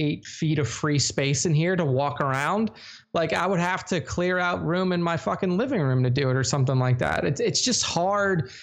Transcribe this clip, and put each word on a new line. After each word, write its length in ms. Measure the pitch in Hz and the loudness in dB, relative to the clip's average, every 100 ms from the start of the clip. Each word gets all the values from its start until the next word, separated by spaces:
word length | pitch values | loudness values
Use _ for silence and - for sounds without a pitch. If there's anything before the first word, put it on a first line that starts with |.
eight 240 | 147 151 | -2 -4
feet 340 | - - 160 151 | -8 -4 -2 0
of 100 | 131 | -2
free 300 | - 151 147 | -2 0 0
space 480 | - - 139 143 185 | 0 0 0 0 2
in 80 | |
here 220 | 151 170 185 | 2 2 0
to 80 | |
walk 360 | 156 131 143 135 | 0 0 0 0
around. 520 | 139 131 147 196 220 - - - _ | 0 0 0 0 -2 -6 -20 -20 _
Like, 200 | 175 160 | -2 0
I 140 | 190 185 | 0 0
would 140 | 190 | 0
have 240 | 175 180 - | 0 -2 -2
to 140 | 185 | -4
clear 400 | - - 180 185 | -2 -2 0 0
out 260 | 180 175 156 | 0 -2 -2
room 240 | 175 185 | 0 0
in 100 | 175 | 0
my 160 | 170 165 | 0 -2
fucking 400 | - 185 190 180 | -2 -2 0 0
living 240 | 262 254 | 0 0
room 220 | 139 127 | 2 2
to 80 | 127 | 2
do 200 | 123 135 | 2 2
it 60 | 131 | 2
or 60 | |
something 380 | 131 147 131 131 | 0 0 2 2
like 180 | 127 127 | 2 2
that. 260 | 95 80 | 2 0
It's, 160 | 165 - | 0 0
it's 200 | 233 - | 0 0
just 240 | - 233 | 0 0
hard 640 | - - 180 202 196 185 139 - | 0 0 0 2 2 0 -2 -8